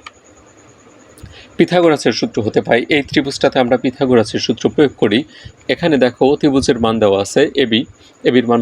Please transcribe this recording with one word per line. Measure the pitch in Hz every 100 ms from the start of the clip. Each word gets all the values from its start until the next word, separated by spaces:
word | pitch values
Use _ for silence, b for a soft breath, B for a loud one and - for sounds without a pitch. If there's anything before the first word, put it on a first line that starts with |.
| - - _ - - _ - _ - - - - B B B -
পিথাগোরাসের | 165 175 170 143 113 113
সূত্র | 123 -
হতে | 107 135
পাই, | 107 117 -
এই | 147
ত্রিভুজটাতে | 139 151 139 - 139 139
আমরা | 120 127
পিথাগোরাসের | 135 - 135 120 104 127
সূত্র | - 117 113
প্রয়োগ | - 143 -
করি। | 113 110 156 B B - -
এখানে | 127 175 139
দেখো | 123 - 135 147
ত্রিভুজের | 151 135 127 120
মান | 117 113
দেওয়া | 104 98
আছে | 98 - 156
এবি, | 139 120 113 151 b b b
এবির | 160 123 117
মান | 117